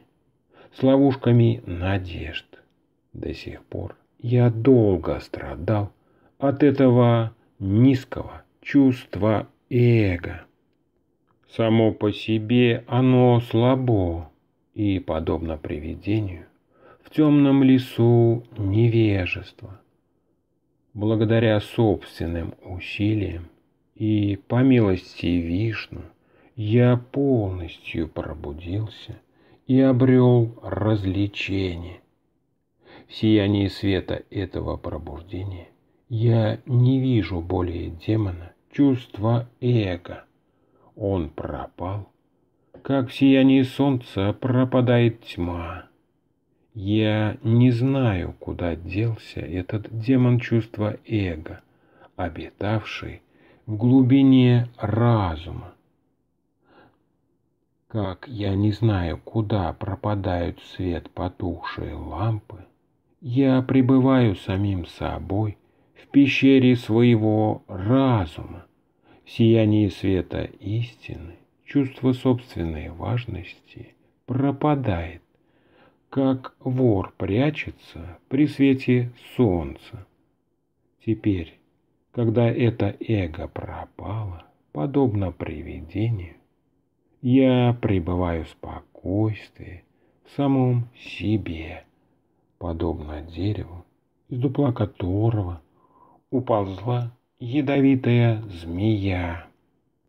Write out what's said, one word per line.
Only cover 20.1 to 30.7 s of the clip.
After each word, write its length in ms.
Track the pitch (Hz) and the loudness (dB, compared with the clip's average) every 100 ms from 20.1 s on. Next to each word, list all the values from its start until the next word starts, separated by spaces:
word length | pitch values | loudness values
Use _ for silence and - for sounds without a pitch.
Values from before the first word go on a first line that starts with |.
| _ _ _ _ _ _ _ _ | _ _ _ _ _ _ _ _
Благодаря 640 | 110 104 110 110 113 113 107 | -6 -2 0 2 2 4 2
собственным 920 | - - 113 82 - - 82 85 82 - | 0 0 2 2 -4 -8 -6 -6 -8 -12
усилиям 840 | - 90 - - 104 107 92 85 87 _ _ _ _ - | -14 -14 -12 -4 -2 -2 -4 -8 -14 _ _ _ _ -6
и 440 | 107 107 101 101 - | -2 0 0 -4 -2
по 140 | 120 | 2
милости 640 | 135 127 104 92 - - 87 | 4 4 4 0 -4 -8 -2
Вишну 800 | 87 85 90 113 107 - - 82 _ _ _ _ - | -2 -2 -2 -4 -6 -10 -14 -16 _ _ _ _ -10
я 420 | 107 117 123 123 | 0 4 4 2
полностью 1080 | 123 139 139 127 101 92 85 - - 85 78 | -2 -2 0 0 0 -6 -10 -14 -10 -8 -6
пробудился 1120 | - - 78 76 76 85 98 107 - - - _ _ _ _ - | -8 -10 -10 -12 -12 -8 -6 -8 -12 -20 -20 _ _ _ _ 0
и 120 | 127 | 4
обрёл 800 | 135 127 127 127 123 123 113 - | 4 4 4 6 6 6 2 -2
развлечение. 1400 | 98 | -10